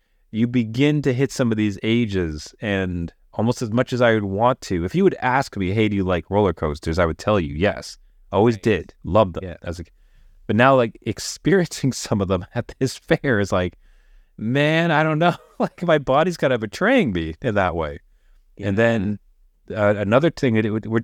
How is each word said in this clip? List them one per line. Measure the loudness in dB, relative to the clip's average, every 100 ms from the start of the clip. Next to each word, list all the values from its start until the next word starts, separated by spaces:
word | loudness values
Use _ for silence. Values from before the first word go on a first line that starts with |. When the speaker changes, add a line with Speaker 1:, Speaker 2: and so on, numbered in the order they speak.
| _ _ _
Speaker 1:
you | -2 0
begin | 0 -2 0 2 2
to | 0
hit | 0 -2
some | 0 0
of | 0
these | 0 -2
ages, | -2 0 0 -2 -2 -4 -12 -10
and | -4 -2 -2 -4 -8 -10 _
almost | -4 -2 -2
as | -2
much | -2 -2
as | 2
I | 2
would | 2
want | 0 0 0 0
to, | -2 -4
if | -2
you | 2
would | 2 2
ask | 0 0 -2 -4
me, | -2
"Hey, | 0 0
do | 0
you |
like | 0 -2 0
roller | 0 0
coasters?" | 0 -4 -4 -4 0
I | 0
would | 0
tell | 0 0
you, | 0
yes. | -2 -2 -2 -8 -18 -20 _ _
Always | 2 2 2
Speaker 2:
Right. |
Speaker 1:
did. | 0 0 -2 _
Loved | 0 2 2
them | -2
Speaker 2:
Yeah. | -12 -10
Speaker 1:
as | -10 -10
a, | -12 _ _ _ -20 _ -2
but | 2
now, | 4 4
like, | 2 -2
<laughs> | -8
experiencing | -8 -10 -6 2 2 2 -2 -4
some | -4 -4 -2
of | 0
them | -2 -2
at | -8 -10 -4
this | -4 -4
fair | -2 -2 2 0
is | 0
like, | 0 -2 -6 _ _ _ -20 _ -10
man, | -4 0 2 2 2
I | 0
don't | 0 2
know. | 0 0 _
<laughs> | -6
Like, | -6 -2
my | 0 0
body's | 2 2 2 0
kinda | 0 0
betraying | -4 -2 2 2 2
me | 0 -4 -4
in | -2
that | 0 0 0
way. | -4 -8 -16 _ _ _ _ -10
And | -4 2
Speaker 2:
Yeah. |
Speaker 1:
then, | 2 2 -2 -6 _ _ _ _ -12
uh, | 0 2 2
another | 2 4 2
thing | 2 0
that | 2 0
it |
would, | -2 -2
we're, | -2